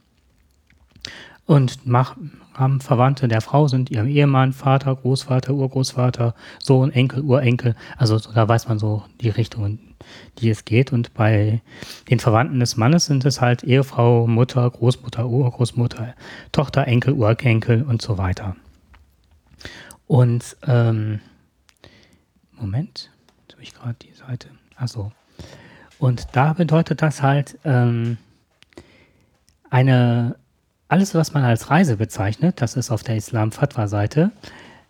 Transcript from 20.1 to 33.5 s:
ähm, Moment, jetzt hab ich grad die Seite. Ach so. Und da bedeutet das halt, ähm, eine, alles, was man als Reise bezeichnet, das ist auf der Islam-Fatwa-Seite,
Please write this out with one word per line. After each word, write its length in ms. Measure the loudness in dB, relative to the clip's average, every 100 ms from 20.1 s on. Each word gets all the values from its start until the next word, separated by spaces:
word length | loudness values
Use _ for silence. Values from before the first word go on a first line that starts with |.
| 2 2 0 -6 -8 0
ähm, 540 | 2 2 0 -4 -6 -10 _ _ _ _ _ -20 _ _ _ _ _ _
Moment, 580 | -12 -6 -6 -8 -12 -20 _ _ _
jetzt 120 | _
hab 80 | -20
ich 120 | -20
grad 280 | -14 -12 -12
die 100 | -16
Seite. 360 | _ -14 -14 -14 -20 _ -10
Ach 120 | -10
so. 240 | -8 -12 -14 _ -20 -20 -20 -20 -20 -20 -4
Und 300 | -2 -2 -2
da 200 | 0 2
bedeutet 500 | 0 0 0 0 -2
das 200 | -2 0
halt, 360 | 0 0 -2 -8
ähm, 520 | -2 0 2 0 -4 -6 _ _ _ _ _ -20 -20 _ _ _ _ _ _ _ _
eine, 640 | 2 4 4 4 2 -2 -6 _ _ _ _ -2
alles, 260 | 0 2
was 200 | 0 -2
man 100 | 0
als 260 | 0 0 2
Reise 260 | 2 2 0
bezeichnet, 640 | -4 -2 -4 0 -2 0
das 140 | -4 -4
ist 140 | -4
auf 120 | -4
der 140 | -4 -6
Islam-Fatwa-Seite, 1160 | -4 -4 -4